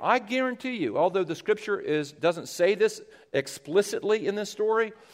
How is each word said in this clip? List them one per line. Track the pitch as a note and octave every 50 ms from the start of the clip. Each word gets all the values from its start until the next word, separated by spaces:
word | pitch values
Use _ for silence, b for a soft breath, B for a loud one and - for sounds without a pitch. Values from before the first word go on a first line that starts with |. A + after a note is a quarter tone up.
I | - E3 A3+ B3+
guarantee | A3 G3+ A#3+ B3+ C4 B3+ B3 A#3+ - B3+ B3
you, | A3 D#3+ A2+ G2+ C#3
although | D#3+ F#3 E3+ G3
the | F#3 D#3 D#3+
Scripture | - - - G#3+ G#3 - - G3+ -
is, | - - D3+ D3+ D3 C#3
doesn't | - - D3 E3 E3+ E3+ B2+ B2+
say | - - E3+ F#3 G#3
this | F#3 G#3+ G#3+ G#3 - - B B B B B
explicitly | - C#3 - - - - - - D#3 G3 G3+ - - - - G3+ G#3+ A3 F3
in | C#3 G3
this | G#3 G#3 G3+
story, | - - G#3+ G#3+ A3 A3 A3+ G#3+ G3+ B B B